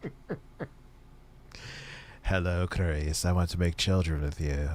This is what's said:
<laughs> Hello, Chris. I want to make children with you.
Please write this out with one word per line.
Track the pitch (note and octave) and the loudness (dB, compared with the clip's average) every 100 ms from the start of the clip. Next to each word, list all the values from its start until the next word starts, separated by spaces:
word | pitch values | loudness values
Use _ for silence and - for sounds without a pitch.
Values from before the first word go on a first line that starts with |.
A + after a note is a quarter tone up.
<laughs> | C#3 C3 - E3+ - - E3 - - - - - - - - - - - - - - - | -12 -14 -12 -12 -12 -14 -14 -14 -20 -20 -20 -20 -20 -20 -20 -18 -16 -14 -16 -16 -18 -4
Hello, | - F#2+ F2+ F2 F2+ | 2 2 2 2 0
Chris. | - F2+ D2+ D2+ D#2 F2+ | 2 0 2 0 0 2
I | |
want | F2+ F2 | 4 2
to | F2 | 2
make | F2 E2 | 0 2
children | - F#2 E2+ D#2 | 2 2 2 0
with | D2 C#2+ | -2 -2
you. | D2+ C#2+ D2 | -2 -2 -2